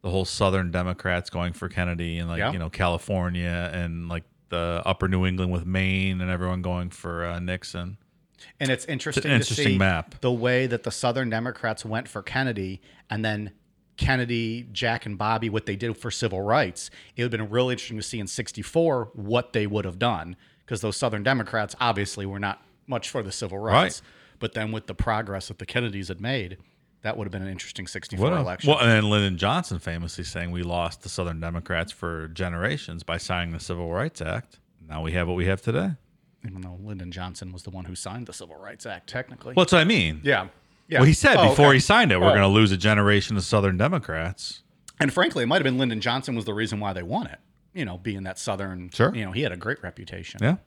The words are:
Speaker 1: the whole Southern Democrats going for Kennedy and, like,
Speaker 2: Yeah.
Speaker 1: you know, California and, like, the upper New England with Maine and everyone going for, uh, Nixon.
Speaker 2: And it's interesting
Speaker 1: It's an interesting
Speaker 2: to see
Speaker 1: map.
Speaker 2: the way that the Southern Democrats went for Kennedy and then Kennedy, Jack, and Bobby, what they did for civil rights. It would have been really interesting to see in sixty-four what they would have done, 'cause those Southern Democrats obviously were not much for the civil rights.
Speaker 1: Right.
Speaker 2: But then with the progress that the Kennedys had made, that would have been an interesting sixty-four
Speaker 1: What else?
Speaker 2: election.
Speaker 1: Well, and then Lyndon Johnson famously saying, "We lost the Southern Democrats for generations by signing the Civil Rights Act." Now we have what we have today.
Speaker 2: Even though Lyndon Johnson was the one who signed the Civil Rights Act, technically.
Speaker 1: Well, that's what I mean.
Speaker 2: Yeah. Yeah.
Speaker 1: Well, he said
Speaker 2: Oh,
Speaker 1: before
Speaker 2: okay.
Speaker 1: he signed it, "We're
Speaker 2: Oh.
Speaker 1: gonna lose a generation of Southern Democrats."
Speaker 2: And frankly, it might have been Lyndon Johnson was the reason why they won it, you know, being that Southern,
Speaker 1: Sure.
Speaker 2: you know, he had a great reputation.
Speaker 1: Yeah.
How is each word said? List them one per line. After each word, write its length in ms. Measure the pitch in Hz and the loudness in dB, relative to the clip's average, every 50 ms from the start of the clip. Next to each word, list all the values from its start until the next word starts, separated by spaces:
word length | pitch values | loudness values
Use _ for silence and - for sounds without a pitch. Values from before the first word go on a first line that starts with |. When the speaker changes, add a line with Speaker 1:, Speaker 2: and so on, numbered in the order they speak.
Speaker 1:
the 80 | - 92 | -2 0
whole 160 | 87 95 92 | 0 0 0
Southern 460 | - - - 107 95 95 95 92 87 | -2 0 2 2 2 4 2 0 0
Democrats 580 | 85 92 90 90 90 - - 92 90 87 85 - | -2 -2 -2 -2 -4 -4 -2 -2 -2 -2 -2 -4
going 240 | - 87 87 87 87 | -6 -4 -4 -4 -4
for 140 | - 95 | -6 -8
Kennedy 500 | 85 - 92 87 87 87 85 85 85 82 85 | -6 -4 -2 -2 -2 -2 -4 -4 -4 -4 -4
and, 100 | 85 85 | -4 -4
like, 100 | 85 - | -2 -2
Speaker 2:
Yeah. 140 | 101 123 156 | -2 -2 -2
Speaker 1:
you 40 | 90 | -2
know, 100 | 82 80 | -6 -6
California 1000 | - - 95 87 87 85 - - 101 92 87 90 87 87 87 87 85 87 87 87 87 | -2 0 0 0 0 0 -2 -2 -2 0 0 0 -2 -2 -2 -2 -2 -2 -4 -4 -4
and, 340 | 90 85 85 82 85 85 85 | -4 -4 -4 -4 -6 -6 -6
like, 140 | 85 82 - _ _ _ _ _ | -6 -8 -8 _ _ _ _ _
the 320 | 87 87 85 87 85 85 - | -4 -2 -2 -2 -2 -2 0
upper 240 | - 92 - 95 92 | -2 0 0 0 2
New 160 | 92 90 92 | 2 2 2
England 260 | 92 90 92 92 90 | 2 0 0 -2 0
with 140 | 90 87 82 | -2 -2 -2
Maine 560 | 90 92 95 95 95 95 95 95 95 92 90 | -2 0 0 2 2 2 2 0 0 -2 -2
and 100 | 90 90 | -2 -4
everyone 300 | 90 87 92 90 90 92 | -2 -2 -2 -2 -2 -2
going 280 | 87 90 90 90 87 87 | -2 -4 -4 -4 -4 -6
for, 360 | - - - 90 85 85 85 | -10 -10 -10 -8 -6 -4 -4
uh, 120 | 85 87 87 | -4 -4 -6
Nixon. 580 | 90 90 90 90 - - - 87 87 92 101 - _ _ _ _ _ _ _ _ - - _ _ | -4 -6 -6 -6 -8 -10 -10 -10 -10 -10 -12 -14 _ _ _ _ _ _ _ _ -20 -20 _ _
Speaker 2:
And 100 | 147 131 | 0 0
it's 140 | 131 123 - | 0 0 -2
interesting 360 | - 151 123 - 156 139 - | -6 -6 -4 -4 -2 -2 -2
Speaker 1:
It's 40 | - | 2
an 60 | 151 139 | 4 4
interesting 320 | 113 110 - 117 147 147 | 4 4 2 0 0 2
Speaker 2:
to 60 | 123 98 | 2 4
see 40 | |
Speaker 1:
map. 380 | 95 95 95 90 80 80 - - - | 4 4 4 2 0 -4 -8 -12 -2
Speaker 2:
the 100 | - 127 | 0 0
way 360 | 123 117 117 123 127 127 131 | 0 2 2 2 2 2 2
that 160 | 123 120 117 - | 0 -2 -4 -4
the 80 | 117 | -6
Southern 380 | - - - 123 117 135 131 117 | -6 -2 -2 0 0 0 -2 -2
Democrats 540 | 110 113 117 123 113 - - 113 107 - - | -2 -4 -4 -6 -8 -4 -4 -4 -4 -4 -6
went 240 | 113 110 113 131 | -6 -6 -6 -6
for 160 | - - 107 95 | -6 -12 -12 -10
Kennedy 580 | - - 131 135 131 113 101 95 92 95 92 _ - - - _ _ | -4 -2 -2 0 0 -2 -2 -4 -6 -8 -10 _ -20 -20 -20 _ _
and 160 | 110 107 110 | -4 -2 -2
then 260 | 110 107 104 104 98 - _ _ _ _ _ _ _ _ | -2 -2 -2 -6 -8 -12 _ _ _ _ _ _ _ _
Kennedy, 720 | - - - 131 127 123 117 120 117 117 113 113 120 120 117 | -2 0 2 2 2 2 0 0 -2 0 -2 -4 -6 -10 -10
Jack, 360 | 107 - 123 113 113 117 - | -8 -2 0 0 -2 -2 -4
and 100 | 107 104 | -8 -6
Bobby, 320 | 92 107 107 113 110 113 110 | -2 0 0 0 0 0 0
what 160 | 101 110 - | -2 -2 -2
they 100 | - 98 | -4 -6
did 220 | 98 120 117 107 | -4 -4 -6 -6
for 140 | - - 117 | -6 -8 -8
civil 280 | - - 123 104 - 92 | -4 -2 -2 -2 -2 -2
rights. 500 | 101 101 113 147 135 90 87 - - - - - - - _ | 0 2 2 2 2 0 -4 -10 -14 -14 -16 -20 -20 -16 _
It 80 | - 120 | -4 -2
would 100 | 120 113 | -2 -2
have 60 | 110 | -4
been 80 | 110 104 | -4 0
really 240 | 104 123 127 127 123 | 0 0 2 2 0
interesting 240 | 113 - - 117 | -4 -6 -8 -8
to 60 | 107 101 | -8 -8
see 160 | - - 113 | -6 -6 -6
in 80 | 101 | -6
sixty-four 840 | 95 - - 117 - - - 101 - - 165 170 165 139 123 110 113 - | -6 -6 -8 -8 -8 -8 -10 -10 0 2 2 4 4 2 0 -2 -6 -8
what 380 | - 98 101 117 127 - - - | -10 -2 2 2 0 0 0 -2
they 120 | 113 104 | 0 0
would 200 | 101 101 104 95 | 2 0 -2 -2
have 120 | 95 87 | -2 -2
done, 380 | 92 120 120 110 82 80 87 90 _ _ _ _ _ _ | 0 0 0 0 0 -6 -10 -14 _ _ _ _ _ _
'cause 140 | - 127 101 | -8 -8 -4
those 140 | - 107 98 | -2 -4 -2
Southern 280 | - - 120 107 104 101 | 0 -2 -2 -2 0 0
Democrats 520 | 127 135 123 107 - - 113 104 98 - - | 2 2 2 0 -2 -2 -2 -2 -4 -4 -2
obviously 420 | 127 117 104 101 101 98 - 104 98 | 0 0 2 0 -2 -4 -4 -6 -6
were 100 | 98 98 101 | -6 -6 -4
not 240 | 104 98 - - _ _ _ _ _ | -4 -4 -6 -6 _ _ _ _ _
much 240 | - 131 113 - - | -6 -6 -6 -6 -6
for 140 | - 135 107 | -6 -6 -6
the 80 | 95 | -6
civil 260 | - - 113 92 95 | -6 -6 -6 -6 -6
rights. 460 | 98 107 113 101 135 180 185 - - - | -6 0 4 6 6 6 4 -2 -8 -14
Speaker 1:
Right. 80 | - - - - _ _ _ | -20 -20 -20 -20 _ _ _
Speaker 2:
But 140 | - 113 - | -8 -6 -4
then 180 | 113 107 107 | -4 -4 -4
with 140 | 110 110 - | -4 -8 -8
the 80 | - 98 | -10 -4
progress 540 | - - 120 110 107 107 98 98 95 - | -2 0 0 0 0 -2 -4 -6 -8 -8
that 100 | - 101 | -10 -12
the 80 | _ 98 | _ -12
Kennedys 440 | - - 123 120 113 98 98 95 92 | -4 -2 -2 -2 -2 -4 -6 -6 -8
had 120 | 95 87 | -8 -6
made, 360 | 101 120 135 127 98 87 90 - - _ _ _ _ _ _ _ | -4 -4 -2 -2 -4 -6 -10 -16 -20 _ _ _ _ _ _ _
that 160 | - 107 - | -6 -4 -4
would 80 | 113 104 | -4 -6
have 60 | 101 | -6
been 100 | 92 98 | -6 -6
an 60 | 95 | -6
interesting 400 | 98 95 87 - - - - 95 | -6 -8 -10 -10 -12 -12 -12 -12
sixty-four 360 | - - 98 - - 101 90 104 | -8 -10 -10 -10 -8 -2 0 2
Speaker 1:
What 100 | 147 180 | 2 2
else? 120 | 165 135 | 2 0
Speaker 2:
election. 240 | 90 90 - - 143 | -2 -4 0 2 2
Speaker 1:
Well, 100 | 151 139 | 4 6
and 100 | 123 117 | 6 6
then 180 | 113 107 107 104 | 6 6 6 6
Lyndon 260 | 104 104 101 98 90 | 4 4 4 2 2
Johnson 440 | 82 92 101 131 180 175 - - 87 | 2 2 2 2 0 0 -2 -6 -6
famously 440 | - 87 82 85 85 85 - - 85 | -6 -6 -6 -6 -6 -8 -8 -8 -10
saying, 280 | - - 85 87 87 | -8 -6 -6 -6 -4
"We 100 | 87 87 | -4 -4
lost 400 | 87 87 87 87 85 82 - - | -4 -2 -2 -2 -2 -2 -4 -8
the 80 | - 92 | -14 -10
Southern 300 | - - 90 87 82 80 | -6 -4 -4 -4 -4 -4
Democrats 520 | 82 85 85 85 - - 92 82 85 - | -6 -4 -6 -6 -4 -2 -2 -2 -2 -4
for 360 | - - - 85 82 80 78 | -8 -8 -6 -6 -6 -6 -8
generations 760 | 80 82 82 92 87 85 85 90 117 147 147 - - 85 82 | -10 -6 -4 -4 -4 -2 -2 -2 -2 -2 -4 -8 -10 -12 -12
by 160 | 80 - 85 | -8 -6 -6
signing 340 | 85 - - 92 87 87 85 | -6 -4 -4 -2 -2 -2 -4
the 80 | 82 82 | -6 -8
Civil 320 | - - 92 85 87 80 | -8 -8 -6 -6 -4 -4
Rights 300 | 85 92 131 160 _ - | -2 -2 -4 -4 _ -6
Act." 380 | 82 80 90 123 - _ _ _ _ _ _ _ 82 | -6 -6 -6 -6 -8 _ _ _ _ _ _ _ -16
Now 140 | 78 76 80 | -12 -8 -6
we 120 | 80 80 82 | -6 -2 -2
have 140 | 90 87 | -2 0
what 100 | 85 90 | 0 0
we 100 | 90 87 | 0 0
have 160 | 92 95 95 - | 0 0 0 -2
today. 300 | 117 117 143 185 196 156 - _ _ _ _ _ _ _ _ - | -2 -2 0 0 -2 -4 -6 _ _ _ _ _ _ _ _ -14
Speaker 2:
Even 160 | 107 92 92 | -12 -12 -10
though 160 | 90 90 90 90 98 | -12 -12 -12 -14 -12
Lyndon 280 | 107 104 92 90 87 | -12 -10 -10 -10 -10
Johnson 400 | 85 92 90 92 87 - 95 90 | -8 -8 -8 -8 -10 -12 -12 -12
was 120 | 92 87 - | -14 -12 -14
the 80 | - | -12
one 140 | 90 92 90 | -12 -10 -10
who 100 | 87 92 | -10 -10
signed 320 | - - 95 87 123 120 | -10 -10 -10 -10 -10 -12
the 60 | - - | -12 -12
Civil 240 | - 101 82 78 | -16 -16 -16 -16
Rights 280 | 73 95 101 - - - | -16 -16 -16 -16 -12 -10
Act, 240 | 117 98 87 _ - | -10 -10 -10 _ -8
technically. 460 | - 123 131 - 123 - - - 127 | -8 -8 -8 -8 -14 -14 -14 0 4
Speaker 1:
Well, 100 | 170 180 | 4 4
that's 80 | - 185 | 6 6
what 80 | 170 | 6
I 40 | 156 | 6
mean. 360 | 185 226 165 90 80 78 78 76 | 6 4 4 4 2 0 0 2
Speaker 2:
Yeah. 260 | 139 131 98 92 92 _ _ _ _ _ _ _ - | 2 2 2 0 -4 _ _ _ _ _ _ _ 0
Yeah. 100 | - 127 | 6 8
Speaker 1:
Well, 60 | 131 | 8
he 60 | 151 151 | 8 8
said 220 | - - 277 240 | 8 8 8 8
Speaker 2:
Oh, 140 | 202 170 139 | 10 8 8
Speaker 1:
before 160 | 131 131 147 | 8 10 10
Speaker 2:
okay. 60 | 143 135 | 10 10
Speaker 1:
he 40 | 131 | 8
signed 320 | - - 202 233 233 151 98 | 8 6 6 6 8 6 6
it, 80 | 90 | 6
"We're 100 | - 95 | 6 6
Speaker 2:
Oh. 20 | - | 8
Speaker 1:
gonna 140 | 104 98 | 8 8
lose 240 | 95 98 107 110 98 | 8 8 8 8 8
a 60 | 98 | 6
generation 580 | 92 95 107 107 104 101 101 104 101 - - 110 | 4 4 4 6 6 6 6 6 4 4 2 -2
of 80 | 98 90 | -2 0
Southern 320 | - - 107 98 98 92 | 2 2 4 4 4 2
Democrats." 880 | 90 110 147 185 156 - - 80 80 82 90 101 - - - - - _ _ _ _ _ - _ _ | 2 2 2 0 -2 -4 -4 -6 -4 -4 -4 -6 -8 -12 -12 -12 -14 _ _ _ _ _ -20 _ _
Speaker 2:
And 100 | 151 139 | -2 2
frankly, 320 | - 180 180 175 - 151 120 | 4 2 2 2 2 0 0
it 40 | |
might 100 | 117 156 | 2 2
have 80 | 190 151 | 4 4
been 120 | 135 127 | 2 2
Lyndon 220 | 127 135 123 113 107 | 2 0 0 0 -2
Johnson 340 | 98 123 117 135 135 - 123 | -2 -2 -2 -2 -2 -4 -4
was 120 | 117 101 | -4 -2
the 80 | 110 104 | -2 -2
reason 260 | 104 113 104 110 104 | -2 -2 -2 -2 -4
why 140 | 104 101 95 | -4 -4 -4
they 100 | 90 87 | -4 -6
won 240 | 85 120 220 240 | -4 -4 -4 -4
it, 120 | - - - _ _ _ _ _ _ _ | -6 -12 -16 _ _ _ _ _ _ _
you 100 | 185 143 | -8 -6
know, 140 | 98 90 | -6 -6
being 260 | 90 92 113 101 98 95 | -6 -6 -6 -6 -6 -6
that 160 | 95 95 - | -8 -10 -8
Southern, 500 | - - 101 95 98 95 90 90 87 90 - | -4 -4 -4 -4 -4 -6 -6 -10 -10 -10 0
Speaker 1:
Sure. 200 | - - 139 135 | 2 2 2 2
Speaker 2:
you 120 | 117 107 | -2 -6
know, 80 | 92 92 | -4 -2
he 80 | 120 | -2
had 100 | 147 113 | -2 -2
a 60 | 87 | -4
great 260 | 90 85 110 139 - - | -6 -6 -6 -6 -6 -8
reputation. 560 | 90 - - 95 - 90 92 85 - - 98 | -12 -12 -12 -16 -14 -12 -12 -12 -14 -4 0
Speaker 1:
Yeah. 160 | 104 127 180 - _ | 2 2 2 2 _